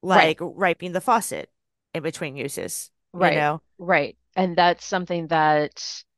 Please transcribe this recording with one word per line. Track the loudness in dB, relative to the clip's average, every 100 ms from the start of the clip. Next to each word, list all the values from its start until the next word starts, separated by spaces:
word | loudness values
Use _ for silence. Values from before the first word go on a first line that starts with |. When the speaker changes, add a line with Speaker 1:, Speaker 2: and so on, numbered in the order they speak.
Speaker 1:
Right. | 6 6 6 2
Speaker 2:
Like, | -6 -2
wiping | 0 0 -4
the | -6
faucet | 0 0 0 -8 -12 _ _ _ _
in | -8
between | -8 -8 -10 -8
uses, | -8 -8 -8 -10 -14 _ _
you | 0
Speaker 1:
Right, | 2
Speaker 2:
know? | 2 0 -2 _ _
Speaker 1:
right. | 0 0 0 -8 _ -2
And | -2 4
that's | 4 2 -2
something | -6 -4 -6 0
that | 2 4 2 0 -6 -14 -14 -16